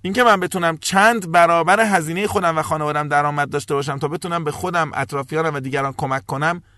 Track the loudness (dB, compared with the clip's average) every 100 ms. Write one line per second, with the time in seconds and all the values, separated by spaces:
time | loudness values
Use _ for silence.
0 | -2 2 4 4 2 0 -2 -2 0 4
1 | 4 4 2 4 6 4 4 4 4 2
2 | 0 -4 -2 0 0 0 -2 -2 -2 -2
3 | 0 0 2 -2 -2 -4 -2 -4 -2 -4
4 | -6 -6 -6 -4 -4 -4 -4 -2 -2 -4
5 | -6 -6 -4 -2 -2 -4 -4 -4 -4 -4
6 | -4 -4 -4 -2 -2 -2 _